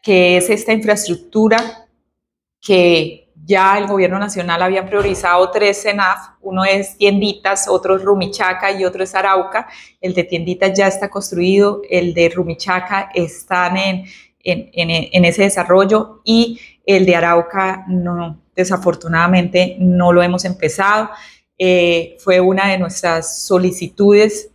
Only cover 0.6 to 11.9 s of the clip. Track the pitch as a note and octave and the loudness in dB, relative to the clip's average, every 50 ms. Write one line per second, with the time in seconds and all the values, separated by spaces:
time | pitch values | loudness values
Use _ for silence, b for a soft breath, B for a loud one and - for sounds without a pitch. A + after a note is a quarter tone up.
0.6 | - - A3 A3 A3 G#3+ G#3 G#3 - - E3+ - - - _ G#3+ A3 A3 A3 A3+ | 0 -2 -2 -2 0 0 0 0 0 -6 -6 -8 -8 -6 _ 2 2 4 2 2
1.6 | A#3 A3+ - - - _ _ _ _ _ _ _ _ _ _ _ _ _ _ _ | 0 -4 -12 -18 -20 _ _ _ _ _ _ _ _ _ _ _ _ _ _ _
2.6 | _ - G3+ F#3 F3 F3 E3+ E3 D3+ D3+ - - _ _ _ _ D3+ D#3+ G3 F#3+ | _ 0 2 4 4 4 4 2 0 -4 -10 -16 _ _ _ _ -4 -2 0 2
3.6 | F#3+ F#3+ G3 G#3 G3+ G3+ G3+ G3 F#3 F3+ F#3 G3 G3+ G#3 G3+ F#3+ F3 F3 E3+ E3+ | 4 2 2 0 -2 -2 -2 0 0 0 0 -4 -6 -6 -8 -8 -6 -4 -4 -2
4.6 | F3+ F#3 F#3+ F#3+ F#3 F#3+ G#3 G3+ G3+ G3+ F#3+ F3+ - F3+ F3 F3+ F#3 F#3 F#3 G#3+ | -2 -2 -2 -4 -4 -2 -2 -2 -2 -2 -4 -2 -2 0 2 2 2 2 0 0
5.6 | G#3 G3+ G3 G3+ - G#3+ G3+ G3+ G3 F#3 F#3+ - - - _ _ _ G3 F#3 F#3 | 0 0 0 0 -4 -4 -2 0 0 -2 -2 -4 -8 -20 _ _ _ -8 -4 -2
6.6 | F#3+ G3 G3 G3 G3 G3 - _ G3+ G3+ G3+ G3 G3+ G#3 G3 - _ F#3+ G3 F#3+ | 0 0 0 0 -2 -6 -4 _ 2 2 2 2 0 -2 -4 -4 _ -4 -2 -2
7.6 | - G3+ G3 F3+ - F3+ F#3+ F#3+ F#3+ G3 G3+ G3 F3+ - G3 - G#3 F#3 F#3 F#3 | -2 -2 -2 -2 2 0 -2 0 2 0 0 0 0 -6 -4 -4 -4 -4 -2 -2
8.6 | - G3 G3 F#3+ F#3+ F#3 F#3 F#3 F#3+ F#3+ - F#3+ F#3+ G3 F#3+ F#3+ F#3 F#3 - G#3+ | -4 -4 -2 -2 -4 -4 -4 -4 -8 -4 -4 -2 0 0 0 0 0 -2 -6 -6
9.6 | A#3+ B B B B B B B - F#3 F3+ F#3 E3+ F3 F3+ E3 E3 E3+ F3+ F3+ | -8 B B B B B B B -8 -6 -4 -4 -4 -4 -6 -6 -6 -6 -4 -2
10.6 | G3 G3 F#3+ G3 G3 F#3+ F#3+ - G3+ G3 - G3+ G3 - F#3+ F3 F3 F#3 F#3+ G3+ | -2 0 2 2 0 0 0 -4 -8 -8 -8 -10 -10 -8 -4 -2 0 2 4 4
11.6 | G3+ G3+ G#3 G3+ - - | 4 2 0 -4 -8 -4